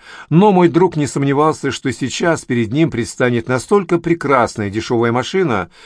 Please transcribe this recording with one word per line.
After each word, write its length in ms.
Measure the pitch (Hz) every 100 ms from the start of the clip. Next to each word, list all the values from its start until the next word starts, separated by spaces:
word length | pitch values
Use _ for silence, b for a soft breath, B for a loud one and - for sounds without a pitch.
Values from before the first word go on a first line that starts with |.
| B B B
Но 220 | 160 208
мой 180 | 180 170
друг 260 | 147 180 156
не 120 | 139
сомневался, 640 | 147 139 139 156 147 143
что 200 | - 135
сейчас 540 | - 127 - 175 160 -
перед 260 | 120 107
ним 200 | 143 160
предстанет 560 | 117 104 - 123 120 117
настолько 500 | 127 - 202 180 170
прекрасная 720 | 170 165 139 131 110 - 101
дешёвая 420 | 107 - 120 117
машина, 580 | 120 127 190 165 104 85 B